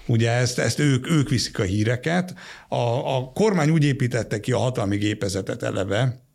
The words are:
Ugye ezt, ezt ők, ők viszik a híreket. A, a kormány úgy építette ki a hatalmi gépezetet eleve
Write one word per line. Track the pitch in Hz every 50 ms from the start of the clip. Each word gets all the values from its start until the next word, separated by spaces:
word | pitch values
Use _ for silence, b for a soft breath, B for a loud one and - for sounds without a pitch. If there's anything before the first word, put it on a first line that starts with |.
| B
Ugye | B 120 113 117 117
ezt, | 117 123 127 120 - -
ezt | 135 117 - -
ők, | 147 143 131 123 127 -
ők | 165 151 127 -
viszik | 131 107 - - - -
a | 107
híreket. | 90 98 104 107 113 123 120 - 156 170 180 180 180 - B B B B B B B
A, | 127 127 123 117 117 135 151 147 135
a | 131 131 - -
kormány | - 202 220 196 175 143 151
úgy | 160 160 143
építette | 147 131 - 135 120 123 117 107 - 107 104
ki | - -
a | 120
hatalmi | 107 107 127 123 123 107 98 101
gépezetet | 104 104 104 107 - 98 98 92 95 - - 113 - -
eleve | 113 104 104 95 101 98 107 131 131 120 - _ _